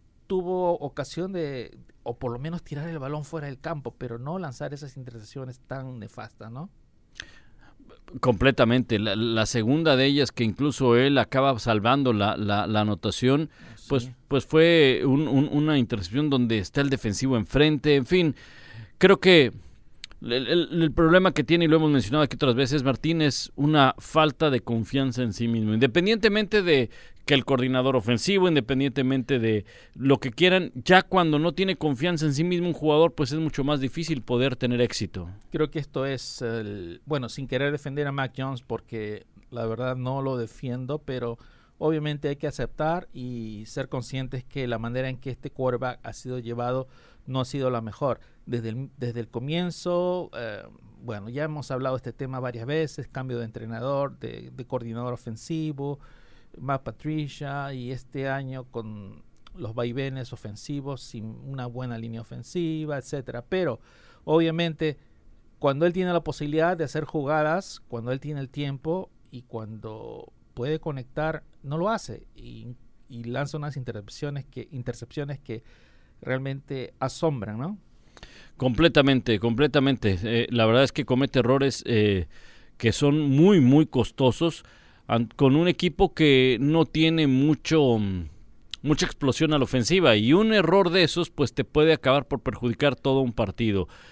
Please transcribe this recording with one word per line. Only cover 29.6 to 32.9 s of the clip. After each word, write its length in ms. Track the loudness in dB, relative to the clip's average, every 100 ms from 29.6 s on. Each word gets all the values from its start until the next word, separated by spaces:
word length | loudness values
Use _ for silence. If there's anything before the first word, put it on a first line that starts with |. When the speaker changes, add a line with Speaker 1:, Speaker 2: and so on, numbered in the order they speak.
| -4 -16 -20
Speaker 2:
lo 240 | -2 2 2
que 120 | 0
quieran, 420 | 2 4 4 0
ya 280 | -4 4 6
cuando 360 | 6 2 4 2
no 140 | 0
tiene 240 | 0 -2 -2
confianza 480 | -2 0 -2 0
en 80 | 0
sí 100 | 0
mismo 260 | 0 0 -2
un 40 |
jugador, 400 | -2 2